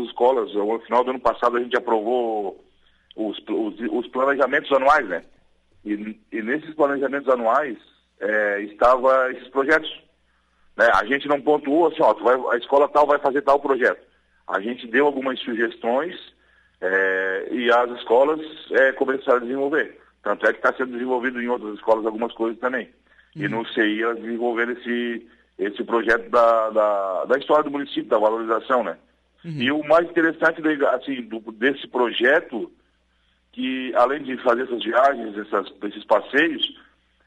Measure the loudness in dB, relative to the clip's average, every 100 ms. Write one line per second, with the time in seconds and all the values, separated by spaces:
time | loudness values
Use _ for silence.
0 | -8 2 2 2 0 -2 -2 -4 0 0
1 | 0 0 -2 0 0 0 -2 -2 0 -2
2 | 0 -2 -2 -4 -6 -8 _ _ _ _
3 | _ -8 -6 -6 -6 -4 -4 -6 -4 -4
4 | -4 -4 -2 0 0 0 0 2 4 4
5 | 2 -6 -10 _ _ _ _ _ -8 -6
6 | -8 -14 _ -8 -4 -4 -4 0 0 0
7 | -4 -2 0 0 2 0 -2 -8 _ _
8 | _ -8 -4 0 0 -2 -6 2 4 4
9 | 4 2 2 -4 -6 -2 2 0 0 -12
10 | _ _ _ _ _ _ _ 2 4 4
11 | 2 -2 0 0 2 0 2 2 2 4
12 | 2 4 2 2 0 -4 2 2 4 4
13 | 4 4 2 0 2 2 2 2 2 0
14 | _ _ _ _ -6 -6 -4 -8 -2 2
15 | 2 2 -4 -6 -6 -2 -4 -4 -2 -2
16 | -2 -8 -18 _ _ _ _ _ -2 2
17 | 2 0 -2 -4 -4 -2 2 4 2 -4
18 | 2 4 4 2 -6 -14 -2 4 4 4
19 | -2 -2 2 0 0 -4 -2 -2 -4 -8
20 | _ _ -6 0 0 0 0 -2 -4 -4
21 | -2 -2 -2 -4 -4 -4 -6 -4 0 2
22 | 0 -4 -6 -4 -6 -4 -4 -4 -8 _
23 | _ _ _ -8 -6 -6 -4 -2 0 0
24 | -2 -4 -6 -4 -2 -2 -4 -4 -6 -4
25 | -4 -8 -12 _ _ -8 -6 -6 -2 -2
26 | 0 0 0 4 6 4 2 2 2 2
27 | -2 -2 0 -2 2 0 0 -4 -6 -8
28 | 0 2 2 0 -2 -4 0 -2 -2 -8
29 | _ _ _ _ -10 -4 -2 -2 2 4
30 | 4 0 0 2 0 0 -2 0 0 0
31 | -4 -8 -8 -12 -12 -2 -2 -2 -4 -2
32 | 0 2 2 2 0 -8 -10 _ _ _
33 | _ _ _ _ _ -8 -6 -6 -2 2
34 | 2 0 -6 -4 0 0 -2 -6 -2 2
35 | 2 2 -6 -10 -4 -4 -4 -8 -10 -8
36 | 0 0 2 0 0 0 -6 -8 _ _
37 | _ _